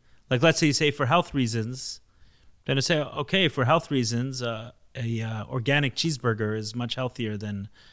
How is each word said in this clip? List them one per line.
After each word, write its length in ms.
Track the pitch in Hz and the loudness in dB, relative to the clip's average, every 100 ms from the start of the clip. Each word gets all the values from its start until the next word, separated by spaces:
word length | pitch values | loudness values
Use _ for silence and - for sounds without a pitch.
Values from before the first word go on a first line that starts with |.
| _ - - | _ -20 -2
like, 120 | 127 | 4
let's 160 | 160 156 | 4 6
say 80 | 156 | 2
you 60 | |
say 180 | 135 151 | 4 2
for 160 | 139 131 | 2 2
health 260 | 170 - | 2 2
reasons, 680 | 143 117 113 110 127 - - _ _ - _ - - | 0 0 0 -4 -6 -12 -14 _ _ -20 _ -20 -10
then 100 | - 135 | -2 0
to 60 | |
say, 160 | 131 156 | 2 0
okay, 460 | 139 - 143 190 165 | 0 -6 -2 2 2
for 160 | - | 2
health 260 | 123 165 - | 4 2 2
reasons, 520 | 139 113 120 131 127 | 0 0 0 -2 -4
uh, 300 | 120 110 117 - - 127 | -6 -6 -10 -18 -14 -6
a, 240 | 117 113 | -4 -2
uh, 220 | 110 110 101 | -4 -6 -4
organic 480 | 131 113 143 143 | -2 2 2 2
cheeseburger 640 | - 165 139 120 110 107 110 | 0 -2 0 0 0 0 -2
is 180 | 107 | -6
much 200 | 120 120 - | -6 -6 -4
healthier 400 | 127 - 110 104 | -6 -4 -6 -4
than 320 | 104 101 101 - - | -6 -6 -8 -14 -20